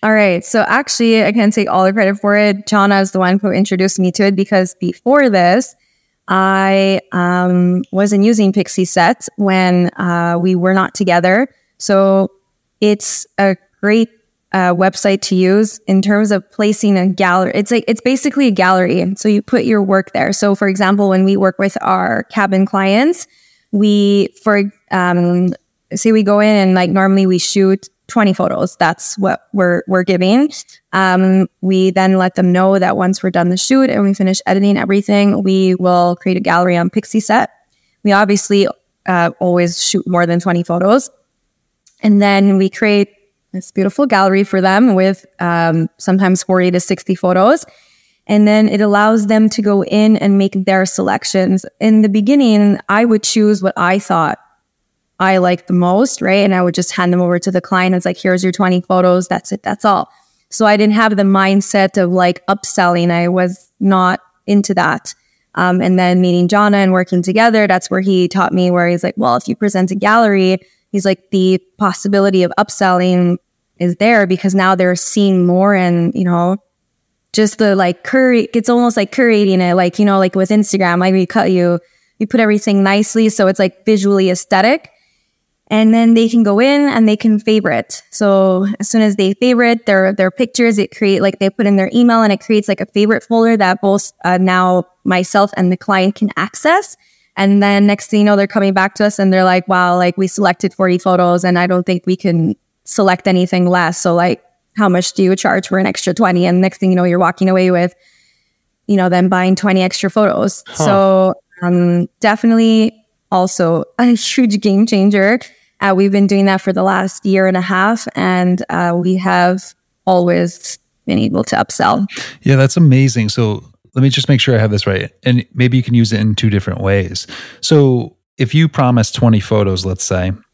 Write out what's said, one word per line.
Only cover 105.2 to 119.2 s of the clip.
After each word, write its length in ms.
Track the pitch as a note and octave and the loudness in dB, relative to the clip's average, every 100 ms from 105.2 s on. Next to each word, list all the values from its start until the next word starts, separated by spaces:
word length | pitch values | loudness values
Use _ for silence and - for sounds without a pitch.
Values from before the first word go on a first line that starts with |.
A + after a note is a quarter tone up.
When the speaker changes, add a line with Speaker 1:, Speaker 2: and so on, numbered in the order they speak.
Speaker 1:
you 120 | F#3+ F#3+ | 0 0
charge 320 | G#3 - F#3 | 0 -2 -2
for 100 | F#3 | -2
an 80 | F#3+ | -2
extra 280 | - - | -4 -6
twenty?" 320 | F3 G#3+ F3+ F3 | -2 0 0 0
And 160 | F3+ | 2
next 160 | F#3 F#3 | 0 -2
thing 140 | F#3+ | -2
you 40 | F#3 | 0
know, 80 | |
you're 160 | F3+ F3 | 0 0
walking 300 | E3+ F3 F#3 | 0 0 0
away 220 | F#3 F#3 | 2 2
with, 220 | F3+ F3 _ _ _ _ _ _ _ _ _ - | 0 -2 _ _ _ _ _ _ _ _ _ -4
you 80 | G3+ | 0
know, 140 | F3+ | 2
them 180 | F3+ F3+ | 2 2
buying 260 | F3+ F#3 | 0 0
twenty 280 | F#3+ G3+ F#3+ | 0 0 0
extra 280 | F#3 - G3 | 0 -2 -4
photos. 540 | G#3+ G#3+ - G#3 - - | 0 0 0 -4 -4 -16
Speaker 2:
Huh. 180 | - - | -2 0
Speaker 1:
So, 480 | G3 F#3+ F#3+ F#3+ - _ - | 2 2 2 0 -2 _ -8
um, 460 | F3 F3 F3 F3 E3+ _ | -2 0 2 0 -2 _
definitely 760 | A3 G#3+ A#3 A3+ A3+ A3 A3 - _ _ _ | -2 0 0 2 2 2 0 -4 _ _ _
also 520 | F#3 F#3 - E3+ E3 - - | -2 -2 -2 -2 -2 -4 -2
a 160 | A#3+ A#3 | 0 0
huge 460 | - - B3 G3+ | -2 -2 0 0
game 240 | G#3 F#3+ A3+ | 0 0 2
changer. 540 | G#3 G3 G3+ G3 B3 - _ _ _ | 2 2 2 2 0 -4 _ _ _
Uh, 120 | G3 | -2
we've 200 | F#3+ G3 | 0 2
been 140 | G3 G3 | 2 2
doing 180 | G3 G3 | 2 2
that 160 | F#3+ | 0
for 100 | - | -2
the 120 | F#3 | -2
last 420 | F#3 F#3+ F#3 - G3 | 0 -2 -4 -6 -2
year 220 | F#3+ F#3+ | 0 2
and 100 | F#3 | 0
a 40 | |
half, 460 | F3+ F#3 G3 A3+ - - | -2 -2 0 -2 -6 -6
and, 480 | F#3 F#3 F3+ F3+ - | -2 0 0 -2 -4
uh, 240 | F3 F3 F3 | -4 -2 -2
we 220 | F3 | -2
have 560 | F#3 | -2